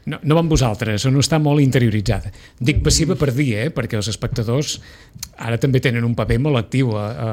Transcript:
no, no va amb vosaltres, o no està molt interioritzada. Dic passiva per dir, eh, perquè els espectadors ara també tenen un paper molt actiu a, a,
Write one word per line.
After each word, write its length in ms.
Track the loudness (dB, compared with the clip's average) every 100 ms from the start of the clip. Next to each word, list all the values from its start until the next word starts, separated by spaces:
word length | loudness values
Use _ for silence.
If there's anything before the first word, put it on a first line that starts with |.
no, 140 | -10 -4
no 160 | 2 2
va 60 |
amb 80 | 4
vosaltres, 540 | 2 2 0 -2 -2 2
o 40 |
no 80 | 2
està 140 | 2 2
molt 240 | 2 4
interioritzada. 680 | 4 4 2 2 0 -2 -4 -12 -18 -6
Dic 220 | -2 2
passiva 320 | 2 2 2 0
per 140 | 0
dir, 220 | 0 0 0
eh, 140 | -2
perquè 240 | -4 -4 -4
els 140 | -4
espectadors 640 | -4 -4 -4 -2 -2 -2 -8 -12 -20 -20 -18 -18 -10
ara 160 | -4 -2
també 200 | 2 2
tenen 240 | 2 0
un 120 | 0 0
paper 180 | 0 0
molt 180 | 2 0
actiu 320 | 0 0 0 -2
a, 60 | -4
a, 220 | -6 -6